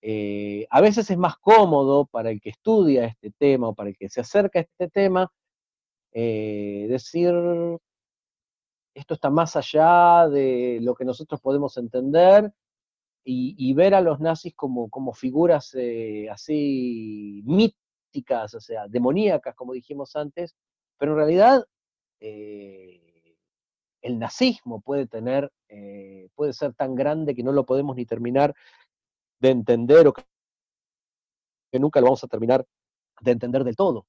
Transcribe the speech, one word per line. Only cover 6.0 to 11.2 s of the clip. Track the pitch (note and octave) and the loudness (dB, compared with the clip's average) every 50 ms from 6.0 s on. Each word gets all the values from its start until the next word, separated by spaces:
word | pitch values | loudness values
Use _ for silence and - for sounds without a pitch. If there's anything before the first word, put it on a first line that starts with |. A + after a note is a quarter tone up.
| _ _ | _ _
eh, | _ A2+ A#2 A#2 A2 A2 G#2+ G#2+ G#2 G#2 G#2 G2+ G2+ G2+ G#2 A2 | _ -6 -4 -4 -4 -4 -6 -6 -8 -8 -8 -8 -8 -8 -6 -6
decir, | B2 C3 - - - E3 F3 F3 F3 F3 F3 F3 F3 E3+ E3+ E3+ E3+ E3 _ _ _ _ _ _ _ _ _ _ _ _ _ _ _ _ _ _ _ _ _ _ _ | -6 -6 -6 -8 -4 -2 0 0 0 0 0 -2 -2 -2 -4 -6 -8 -10 _ _ _ _ _ _ _ _ _ _ _ _ _ _ _ _ _ _ _ _ _ _ _
"Esto | C#3 C#3+ _ D#3+ | -20 -10 _ -10
está | - - C#3 | -4 -2 0
más | C#3+ D#3+ E3+ D#3 - | 2 2 0 0 -2
allá | D#3 C3+ - - D3+ D#3 E3 F3 F3 F3 F3 E3+ E3+ E3+ D#3 | -6 -6 -2 2 4 4 6 6 6 6 8 8 6 6 4
de | C#3+ C#3+ C3+ C3 B2+ B2 B2 B2 A#2+ A#2 | 4 0 0 0 0 0 -2 -2 -4 -2
lo | A#2 B2 B2 | -2 -4 -4
que | _ C3 | _ -4
nosotros | B2+ B2 A#2+ | -8 -6 -8